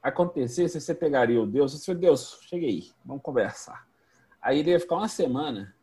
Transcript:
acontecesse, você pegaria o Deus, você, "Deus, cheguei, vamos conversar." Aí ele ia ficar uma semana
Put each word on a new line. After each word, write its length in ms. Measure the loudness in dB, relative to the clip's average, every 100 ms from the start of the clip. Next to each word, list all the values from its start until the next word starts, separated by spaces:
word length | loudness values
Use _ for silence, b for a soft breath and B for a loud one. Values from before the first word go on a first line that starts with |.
acontecesse, 760 | -4 0 -2 0 -4 0 -2 -2
você 140 | -6
pegaria 460 | -2 0 2 4 4
o 60 | 2
Deus, 320 | 2 2 0
você, 160 | -6
"Deus, 440 | 2 4 4 2 -16 -10
cheguei, 420 | -4 -2 -4 -6 _
vamos 180 | -14 -10
conversar." 640 | -4 -2 -2 -4 -16 -18 _ b b b b b
Aí 180 | 0 0
ele 100 | 4
ia 100 | 2
ficar 160 | 2 -2
uma 120 | -2
semana 680 | -2 -2 0 -4 -6 -12 _